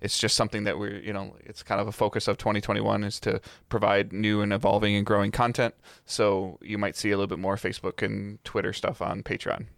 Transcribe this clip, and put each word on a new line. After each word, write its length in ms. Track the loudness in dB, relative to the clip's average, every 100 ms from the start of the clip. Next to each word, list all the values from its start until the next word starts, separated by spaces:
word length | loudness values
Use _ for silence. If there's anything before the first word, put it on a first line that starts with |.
it's 160 | -4 0
just 180 | 2 2
something 260 | 2 0
that 140 | -2 -2
we're, 200 | -4 -6
you 140 | -8
know, 220 | -8 -8 -14
it's 200 | -18 -16
kind 160 | -4 -2
of 80 | -2
a 40 |
focus 360 | 0 0 2 0
of 100 | 0
twenty 220 | 0 0
twenty-one 420 | 0 0 2 0
is 160 | -2 -4
to 200 | -2 -2 -4 -20 -4
provide 440 | 2 4 4 2
new 280 | 0 2 2
and 120 | 2
evolving 420 | 2 4 4 4
and 100 | 2
growing 280 | 4 2 2
content. 420 | 2 0 2 0 -2 -20 -20 -10
So 480 | 2 4 4 0 -8
you 160 | -8 -2
might 180 | -2 0
see 140 | 0
a 80 | 2
little 80 | 2
bit 120 | 0
more 180 | -2 0
Facebook 460 | -2 -4 -6 -2
and 400 | -2 -2 -6 -10
Twitter 300 | -6 -2 -2
stuff 300 | -2 -4 -2
on 200 | -4 -4
Patreon. 440 | -6 -6 -4 -6 -6